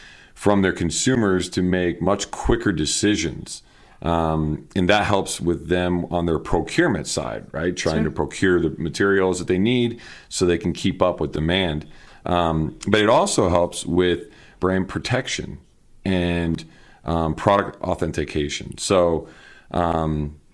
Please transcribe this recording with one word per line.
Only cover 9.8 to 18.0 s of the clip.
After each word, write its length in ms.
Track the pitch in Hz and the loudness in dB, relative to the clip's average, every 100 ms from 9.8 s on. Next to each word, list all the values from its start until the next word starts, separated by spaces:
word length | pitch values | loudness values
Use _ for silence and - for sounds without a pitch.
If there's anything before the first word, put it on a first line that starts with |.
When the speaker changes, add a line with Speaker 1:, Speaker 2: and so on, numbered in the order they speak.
| 120 117 - - - | 0 -2 -14 -20 -10
Speaker 1:
so 160 | - 90 | 0 2
they 140 | 87 | 2
can 120 | 90 | 0
keep 300 | 78 98 - | -2 -2 2
up 180 | 90 - | 0 0
with 120 | 73 | -4
demand. 560 | - 78 92 90 76 - - - - | -2 0 0 0 -4 -8 -18 -20 -12
Um, 520 | - 87 82 80 76 - - | -2 0 2 0 -2 -4 0
but 140 | 107 | 2
it 80 | 104 | 6
also 400 | 135 196 - 98 | 4 4 2 4
helps 380 | 87 87 - - | 4 2 -2 -2
with 400 | 87 90 85 - - - - | 2 2 2 -4 -20 -20 -4
brand 280 | 90 92 95 | 0 0 -2
protection 680 | - - 123 127 - - - - _ _ - 95 | -6 -2 -4 -4 -8 -8 -12 -18 _ _ -10 -2
and, 580 | 92 87 85 85 82 - - - - - | 0 0 0 0 -4 -6 -20 -20 -14 -4
um, 280 | 82 80 | -2 -2
product 480 | 78 - 101 - - | 0 2 2 0 -6
authentication. 960 | - 87 | -6 -4